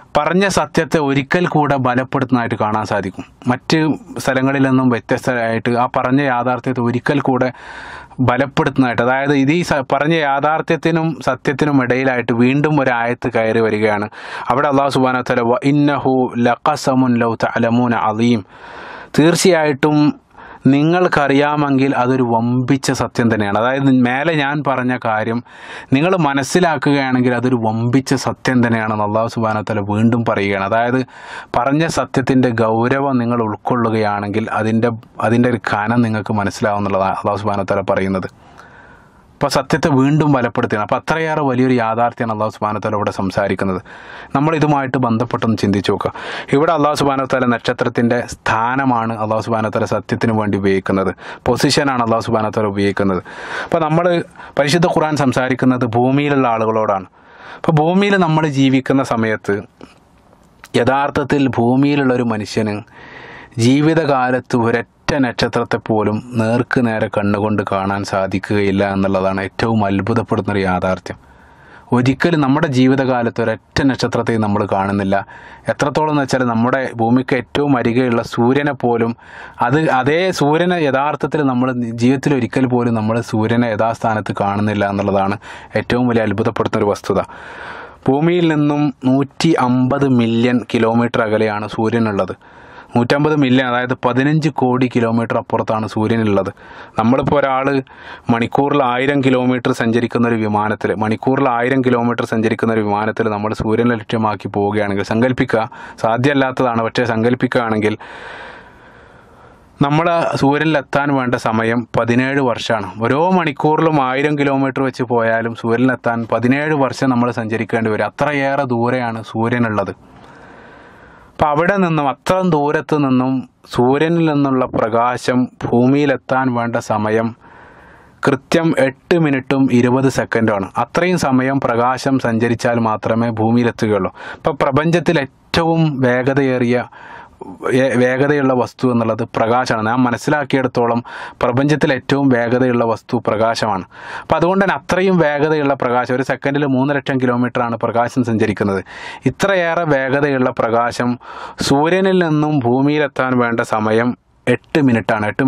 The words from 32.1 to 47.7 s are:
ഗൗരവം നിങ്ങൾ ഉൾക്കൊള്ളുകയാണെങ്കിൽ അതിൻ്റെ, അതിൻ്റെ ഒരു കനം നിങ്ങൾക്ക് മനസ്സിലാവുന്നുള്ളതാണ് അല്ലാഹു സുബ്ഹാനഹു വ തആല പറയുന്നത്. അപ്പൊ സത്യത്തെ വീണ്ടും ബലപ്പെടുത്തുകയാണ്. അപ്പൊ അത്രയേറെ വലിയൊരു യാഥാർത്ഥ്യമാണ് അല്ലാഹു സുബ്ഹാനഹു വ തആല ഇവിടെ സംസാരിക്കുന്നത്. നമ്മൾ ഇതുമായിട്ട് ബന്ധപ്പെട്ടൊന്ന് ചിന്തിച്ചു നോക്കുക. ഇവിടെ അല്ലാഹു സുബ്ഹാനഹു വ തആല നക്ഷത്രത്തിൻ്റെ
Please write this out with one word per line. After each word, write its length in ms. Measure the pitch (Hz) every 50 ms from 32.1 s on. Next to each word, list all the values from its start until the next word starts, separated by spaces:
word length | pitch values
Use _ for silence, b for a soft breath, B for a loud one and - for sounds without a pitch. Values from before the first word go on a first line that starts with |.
| - 139 127 - 139 131 127 127 117 113 113
ഗൗരവം 520 | 110 110 113 117 123 135 139 139 143 135 123 117
നിങ്ങൾ 180 | 117 120 120 113
ഉൾക്കൊള്ളുകയാണെങ്കിൽ 1000 | 107 104 - - - 131 120 113 113 110 110 107 104 104 101 101 101 98 110 110 - - 104
അതിൻ്റെ, 300 | 110 110 110 113 113 120 113 110 - - - - -
അതിൻ്റെ 220 | 110 117 117 120 123 120
ഒരു 80 | 107 - - 113
കനം 280 | 104 104 110 117 123 120
നിങ്ങൾക്ക് 280 | 113 110 107 98 - 113 104
മനസ്സിലാവുന്നുള്ളതാണ് 760 | 101 98 - - 117 107 101 101 104 98 98 95 95 95 90 -
അല്ലാഹു 200 | - 107 101 98 104
സുബ്ഹാനഹു 240 | 107 101 101 95
വ 40 | - 101
തആല 120 | 98 95 95 98
പറയുന്നത്. 360 | 95 95 95 98 95 87 - - B B B B B B B B B B B B B B B B B B B B
അപ്പൊ 120 | - - 139 -
സത്യത്തെ 340 | 151 131 - - 151 - 175 143
വീണ്ടും 320 | 127 131 139 151 151 156 147 143
ബലപ്പെടുത്തുകയാണ്. 500 | 131 120 120 - - 120 - 113 107 107
അപ്പൊ 100 | 104 135 123
അത്രയേറെ 420 | - - 160 160 160 160 156 156 151
വലിയൊരു 280 | 139 123 123 127 131 127 123
യാഥാർത്ഥ്യമാണ് 540 | 113 113 113 113 120 120 - - 123 113 110
അല്ലാഹു 160 | 107 107 110 -
സുബ്ഹാനഹു 240 | - 107 104 107 104
വ 20 | 101
തആല 120 | 107 107 104
ഇവിടെ 120 | 104 101 95
സംസാരിക്കുന്നത്. 600 | - 98 95 - - 101 98 98 92 101 98 92 92 - B B B B B B B B B B
നമ്മൾ 160 | 139 143 160 165 151
ഇതുമായിട്ട് 400 | 147 151 151 139 135 131 127 135 123
ബന്ധപ്പെട്ടൊന്ന് 520 | 120 113 110 120 113 - 117 - 113 110 98 -
ചിന്തിച്ചു 280 | 101 98 101 92 - 101
നോക്കുക. 180 | 90 - - - B B B B B B B -
ഇവിടെ 160 | 139 156 170 170
അല്ലാഹു 180 | 151 147 147 151 131
സുബ്ഹാനഹു 260 | 151 139 135 135 135
വ 40 | 127 143
തആല 160 | 131 127 120 120
നക്ഷത്രത്തിൻ്റെ 640 | 113 - -